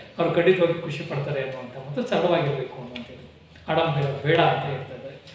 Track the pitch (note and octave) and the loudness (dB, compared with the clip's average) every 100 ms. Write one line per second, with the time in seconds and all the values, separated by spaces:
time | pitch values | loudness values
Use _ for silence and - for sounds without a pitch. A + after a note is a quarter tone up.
0 | - - E3 F3 F#3 F3+ E3+ E3+ D3 C#3+ | -12 -2 2 4 6 6 4 2 -4 -8
1 | D#3 C#3+ C#3 C3+ C3 B2+ B2 C#3 D3+ B3 | -6 -4 -2 -4 -4 -8 -12 -12 -8 -6
2 | - F3 F3 D#3+ C#3+ - - - A#2+ - | 0 2 2 2 2 -2 -6 -10 -12 -12
3 | - - - - - - - D#3+ D#3 C#3+ | -12 -16 -20 -20 -20 -14 0 2 2 0
4 | C#3 - D3 E3+ C#3+ - C#3+ C3+ - - | 0 0 2 6 6 4 -2 -6 -8 -12
5 | - - - | -14 -16 -18